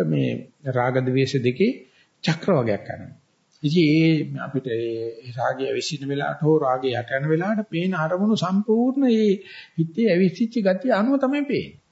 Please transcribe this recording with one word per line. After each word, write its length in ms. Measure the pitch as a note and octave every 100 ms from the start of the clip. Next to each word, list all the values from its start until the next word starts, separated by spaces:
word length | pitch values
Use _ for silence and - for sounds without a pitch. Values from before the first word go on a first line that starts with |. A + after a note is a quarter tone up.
මේ 260 | E3 D3+ C3 A#2+ - _ C#3
රාග 280 | B2 B2 C3
ද්වේෂ 340 | B2+ C3 C3 C#3
දෙකේ 320 | B2 B2 G#3 C4+ - _ _ _
චක්‍ර 280 | - E3 -
වගේක් 340 | E3 A#2 G2+ -
යනවා. 240 | - - - _ _ _ _
ඉතින් 220 | D3 E3+ D#3
ඒ 220 | D#3 D#3+ D#3+ C#3 C3+
අපිට 280 | B2 C3 B2+
ඒ 640 | A2+ A#2 A2+ A2+ A2+ B2+
රාගය 320 | A#2+ A#2+ C3+
ඇවිසින 400 | C3 A#2+ - D3 C3+
වෙලාවට 340 | C#3 D3 C#3+
හෝ 140 | D3+ D#3
රාගය 320 | C#3 C3 C3+
යට 220 | A#2 A2+
යන 140 | C3+ D3
වෙලාවට 420 | D#3+ F#3 G#3+ G#3+
පේන 220 | E3 F#3
අරමුණු 420 | F3+ D#3+ F3+ G#3 A3
සම්පූර්ණ 680 | E3+ F#3+ G#3 A3 B3 C4+ C4
ඒ 220 | A3 G#3+ G3 - - -
හිතේ 340 | - E3 E3 A3+
ඇවිසිච්ච 460 | F3 F#3+ F#3 A#3 B3
ගතිය 300 | F#3+ F#3 B3+
අනුව 240 | G3+ A3+ C#4
තමයි 260 | C4 C#4+
පේන්නේ. 360 | C#4+ F#3 D2 - _